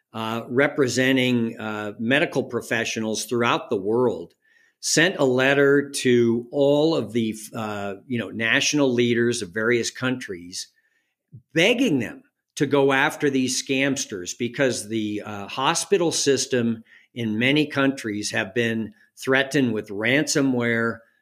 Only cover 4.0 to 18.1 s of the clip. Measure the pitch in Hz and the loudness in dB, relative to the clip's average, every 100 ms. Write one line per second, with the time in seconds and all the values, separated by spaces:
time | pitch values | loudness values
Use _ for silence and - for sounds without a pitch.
4 | 123 85 87 _ _ _ _ _ - 156 | 2 0 -8 _ _ _ _ _ -2 2
5 | 175 185 135 127 131 139 139 143 143 - | 2 2 2 4 2 4 4 4 2 0
6 | 127 120 117 117 120 143 139 147 156 151 | 4 6 4 2 -2 2 4 4 2 0
7 | 104 117 110 107 - 113 107 104 101 98 | -2 -2 -2 -4 -10 -10 -8 -6 -8 -10
8 | - 123 98 104 113 131 135 147 135 120 | -6 -6 -6 -4 0 0 2 2 2 4
9 | 120 117 120 117 95 110 113 120 110 - | 2 2 2 0 -4 -2 0 0 0 -4
10 | 127 127 - 87 87 92 - _ _ _ | -4 -4 -8 -12 -12 -14 -14 _ _ _
11 | _ _ _ 123 _ 156 196 240 262 135 | _ _ _ -20 _ 2 2 4 2 0
12 | 95 - _ _ _ - 139 143 139 135 | -2 -8 _ _ _ -4 0 4 4 4
13 | 151 151 147 131 123 - - 135 139 135 | 2 0 0 2 0 -2 -2 0 0 -2
14 | - 98 87 - 120 147 135 - 101 113 | -4 -8 -8 -6 -6 -2 -2 -2 -4 -4
15 | 107 104 107 104 98 - 139 170 - 196 | -4 -6 -8 -10 -10 -4 -2 0 0 2
16 | 170 - 139 131 - 127 117 113 - - | 2 0 2 0 2 0 0 -2 -8 -20
17 | _ 123 113 107 127 151 147 143 135 135 | _ -6 -4 0 2 2 2 0 0 0
18 | 113 | -4